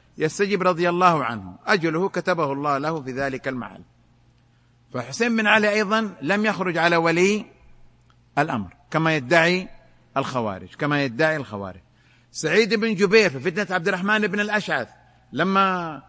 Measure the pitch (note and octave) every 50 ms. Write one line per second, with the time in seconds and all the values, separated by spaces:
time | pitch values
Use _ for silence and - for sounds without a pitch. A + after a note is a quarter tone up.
0 | _ _ _ - D3+ D#3 - - G3+ F#3+ G3+ F3+ F3+ F3+ F3 D#3 F3 F3 F3 F3
1 | F#3 F3+ E3 D3+ C3 A#2 A#2 G#2+ F#2 F#2 F#2 - - - G#3+ F#3+ D#3 E3 D#3 D#3+
2 | F#3+ G3 - F3+ E3 F#3 F3+ E3+ D#3 C#3 C#3 C#3 C#3+ D3 C#3+ C3+ D3 D#3 E3 D#3+
3 | B2+ C3 B2 C3 C#3 C#3 C3 B2+ - C#3 C3 B2 A2+ G#2 F#2+ F#2+ F2+ - _ _
4 | _ _ _ _ _ _ _ _ _ _ _ _ _ _ _ _ _ _ - B2
5 | A#2 B2+ C3+ - A#3 A#3+ A3+ A3+ G#3+ G#3 G#3+ A3 G#3 G#3 G#3 G#3+ G#3+ F#3+ G#3+ A3
6 | A3 G3+ F3+ - C3+ D3+ G3 G#3 G#3+ A3 F#3+ F3 F#3 F3+ D#3+ E3 E3 E3+ E3+ E3
7 | E3 E3 E3 E3+ F3+ G3 G#3 G#3+ - - - _ - - - - - - _ _
8 | _ _ _ _ _ _ _ C#3+ D3 E3 D3 A2+ F#2+ E2+ - _ _ _ - D#3
9 | D#3+ D#3+ D#3 D3+ B2 B2 F3 E3 D#3+ E3+ F3+ F#3 F#3 - - - - - _ _
10 | _ _ - C#3 C#3 - C3 B2+ A2+ G#2+ F#2+ F#2 F#2 F2+ - - D3+ D3 D3 C#3+
11 | C#3+ C3 A2 B2 D#3+ D#3 D#3 D3+ B2+ - A2 G2 G2 F#2+ F2+ F2+ - _ _ _
12 | _ _ _ _ _ _ - - - D#3 E3 G#3 A#3 F#3+ A3+ G#3+ A3 A3+ G#3+ E3
13 | G3+ F#3 G3+ A3+ G#3+ F3 C3 C3+ B2 E3 D#3 G#3 G#3 F3+ F#3 F#3 D#3+ G3 F#3+ F3
14 | F#3 G3+ G#3+ G#3+ G#3+ G3+ F3+ G#3 G#3 G#3+ G#3 G#3+ - - D#3+ C#3 A2+ - - -
15 | _ _ _ _ _ _ - C3 E3+ F#3+ G3 G3 G3 F#3+ F#3 F3+ E3+ D#3+ D3+ C3+
16 | -